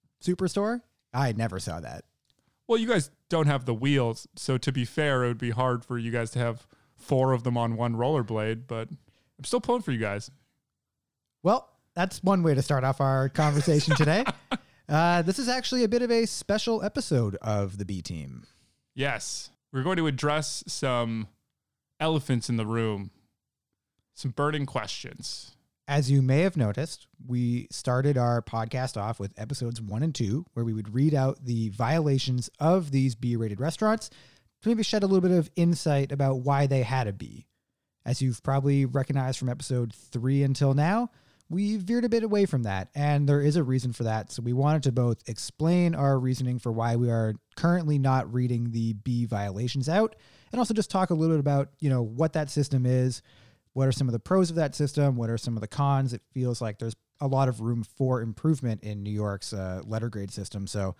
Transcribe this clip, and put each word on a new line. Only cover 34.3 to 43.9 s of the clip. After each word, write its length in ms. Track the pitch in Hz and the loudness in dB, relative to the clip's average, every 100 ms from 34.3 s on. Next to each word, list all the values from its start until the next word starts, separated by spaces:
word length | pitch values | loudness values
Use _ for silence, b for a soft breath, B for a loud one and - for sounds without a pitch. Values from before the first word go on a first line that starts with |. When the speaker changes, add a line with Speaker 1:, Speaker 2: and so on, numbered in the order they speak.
| B B _ | B B _
Speaker 1:
to 60 | 214 | 0
maybe 140 | 226 | 0
shed 200 | - 214 | 0 2
a 40 | 196 | 4
little 140 | 190 | 4
bit 160 | 180 180 | 4 4
of 120 | 151 - | 2 2
insight 560 | 170 165 160 139 139 | 2 2 2 2 2
about 300 | 143 135 131 | 0 2 2
why 260 | 135 139 139 | 2 2 4
they 160 | 135 | 2
had 240 | 113 131 107 | 2 0 -2
a 60 | |
B. 340 | 98 60 - - _ _ _ _ _ 117 | -4 -10 -14 -20 _ _ _ _ _ -4
As 160 | 131 | 0
you've 220 | 131 113 | 0 -2
probably 400 | - 139 139 139 131 | -2 0 2 2 2
recognized 540 | 135 131 139 131 - | 0 -2 -2 -2 -2
from 80 | 127 | -4
episode 460 | 123 - 123 113 | -4 -2 -2 -2
three 500 | - - 120 127 139 | -6 -10 -4 0 2
until 300 | 139 135 139 | 2 2 2
now, 380 | 139 160 220 240 b b b - | 4 2 2 -2 b b b -8
we 260 | 175 202 214 | -2 -2 -2
veered 300 | 185 233 233 | 0 0 2
a 40 | |
bit 140 | 226 | 2
away 220 | 220 208 196 | 2 2 2
from 180 | 135 | 2
that, 240 | 107 95 - 143 | 0 -2 -4 -2
and 320 | 147 147 143 | 2 4 4
there 140 | 143 | 4
is 160 | 147 165 | 4 4
a 60 | |
reason 280 | 131 127 123 | 2 0 0